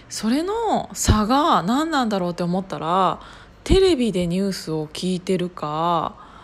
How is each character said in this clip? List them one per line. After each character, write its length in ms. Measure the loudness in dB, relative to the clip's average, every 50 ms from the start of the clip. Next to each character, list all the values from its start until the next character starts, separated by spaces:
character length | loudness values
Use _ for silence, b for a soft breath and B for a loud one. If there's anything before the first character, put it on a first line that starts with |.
| B -14
そ 200 | -10 -4 -2 0
れ 140 | 0 0
の 480 | 0 0 -2 -2 0 0 0 0 -2 -4
差 340 | -6 -2 2 2 2 4 2
が 360 | 2 2 2 4 4 2 2
何 280 | 2 2 0 0 0 0
な 140 | 0 0 0
ん 60 | 0
だ 80 | 0 -2
ろ 100 | -2 -2
う 20 |
っ 20 | -2
て 80 | -2
思 180 | -2 -2 -2 -2
っ 40 | -4
た 140 | -6 -8 -6
ら、 420 | -2 0 2 2 2 2 0 B B B B B B B -20 -8 0
テ 160 | 4 4 6
レ 160 | 6 6 4
ビ 160 | 2 0 0
で 140 | 0 0 0
ニ 140 | 0 0 0
ュ 100 | 0 -2
ー 20 |
ス 200 | -4 -6 -6 -6
を 160 | -6 -6 -6 -8
聞 260 | -8 -6 -4 -4 -4
い 60 | -2
て 160 | -2 -2 -2
る 120 | 0 -2 -4
か、 680 | -6 -8 -8 -6 -2 -2 0 0 0 0 -2 -4 B B B B B B